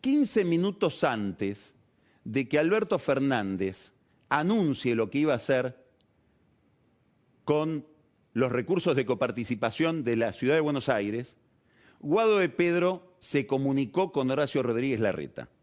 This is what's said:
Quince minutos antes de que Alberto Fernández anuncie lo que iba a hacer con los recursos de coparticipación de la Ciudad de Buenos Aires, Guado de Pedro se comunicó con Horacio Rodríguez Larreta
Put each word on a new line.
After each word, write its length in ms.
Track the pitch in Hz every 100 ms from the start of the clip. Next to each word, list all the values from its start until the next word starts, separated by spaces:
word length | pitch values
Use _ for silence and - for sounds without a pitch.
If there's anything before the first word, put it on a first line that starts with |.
Quince 420 | 262 294 247 220
minutos 600 | 180 170 190 202 226 -
antes 720 | 156 117 101 87 101 101 - _ _ _ _ _
de 240 | - 117 127
que 120 | 147
Alberto 380 | 165 214 214 175
Fernández 920 | - 135 139 123 98 95 95 92 - _ _ _ _
anuncie 680 | 143 170 220 165 127 127 113
lo 140 | 107
que 100 | 139
iba 140 | 156
a 40 | 123
hacer 480 | - 131 127 120 _ _ _ _ _ _ _ _ _ _ _ _ _ _ _ _ -
con 400 | 147 156 156 - _ _ _ _
los 180 | 113 127
recursos 440 | 120 110 175 170 135
de 100 | 123
coparticipación 1000 | 120 123 101 110 113 113 - 160 165
de 120 | 120 117
la 160 | 113
Ciudad 240 | - 123 156
de 60 |
Buenos 280 | 151 143 131
Aires, 460 | 113 101 113 127 - _ _ _ _ - _
Guado 380 | 143 190 226 208
de 100 | 175
Pedro 640 | - 175 175 180 185 - _
se 260 | - 143 -
comunicó 680 | 135 139 139 123 175 190
con 200 | 147 131
Horacio 320 | 135 143 143
Rodríguez 360 | 120 117 135 113
Larreta 500 | 107 78 71 - 62 _